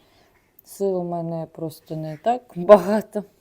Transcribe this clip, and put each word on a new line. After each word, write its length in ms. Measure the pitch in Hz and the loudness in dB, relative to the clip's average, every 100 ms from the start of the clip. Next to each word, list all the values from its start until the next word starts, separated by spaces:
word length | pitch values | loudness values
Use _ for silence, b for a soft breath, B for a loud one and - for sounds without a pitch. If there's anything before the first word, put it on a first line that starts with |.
| b b b b b b | b b b b b b
Сил 320 | - - 196 185 | -16 -4 -2 -2
у 80 | |
мене 420 | 175 170 165 165 160 | -4 -6 -6 -8 -10
просто 440 | - 160 - - 160 | -10 -10 -10 -12 -10
не 220 | 156 151 | -10 -6
так 180 | 226 247 - 175 | -2 -4 -6 0
багато. 680 | 180 202 185 214 202 214 - _ | 6 6 6 -2 -2 -10 -10 _